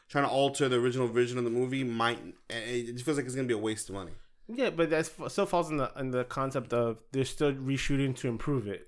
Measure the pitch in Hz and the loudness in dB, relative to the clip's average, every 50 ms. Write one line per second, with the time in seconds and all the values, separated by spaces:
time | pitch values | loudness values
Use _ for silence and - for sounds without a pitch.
0 | _ _ - 143 139 113 120 135 139 139 139 - 147 131 127 120 120 127 120 131 | _ _ 0 0 0 2 4 4 4 4 4 2 2 4 4 4 4 4 2 2
1 | 123 117 110 123 123 120 123 123 120 117 117 120 127 127 135 135 131 123 117 113 | 0 2 4 2 2 2 2 0 0 0 2 2 0 0 0 -2 -2 -2 0 2
2 | 113 117 120 - - 90 - - _ - 113 117 110 117 123 120 120 117 120 123 | 2 2 0 -2 -8 -14 -16 -16 _ -10 -8 -6 -4 -2 -2 -2 -4 -4 -8 -4
3 | 123 160 147 143 123 127 127 135 131 120 113 104 110 110 110 107 - - 95 98 | -2 -2 0 0 -2 -4 -4 -2 0 0 0 0 0 -2 -2 -2 -6 -8 -8 -8
4 | 92 85 - - - - - _ - - 226 262 254 196 160 165 165 151 160 156 | -8 -10 -12 -12 -14 -18 -20 _ -14 -10 -2 0 0 0 2 2 2 4 4 2
5 | 160 - - - 165 - - - 196 196 - 175 170 156 156 143 131 - - - | 0 -2 -6 -8 -10 -4 0 0 0 2 2 2 2 2 0 0 0 -2 -2 -6
6 | 135 131 123 123 123 - - 139 135 135 135 135 117 - 120 120 120 117 113 - | -4 -2 0 -2 -2 -2 -2 -2 -2 -2 -2 -4 -2 0 2 2 2 2 0 -4
7 | - - - 135 131 - - - 151 143 139 135 131 135 139 131 - - 139 135 | -10 -4 -2 -2 -2 -2 0 0 2 2 2 0 -2 -2 0 0 2 2 2 2
8 | 139 135 127 - - 127 117 107 - 147 143 127 104 101 95 - - | 2 0 -2 -2 -2 -2 -2 -2 -2 0 0 0 -2 -4 -6 -8 -8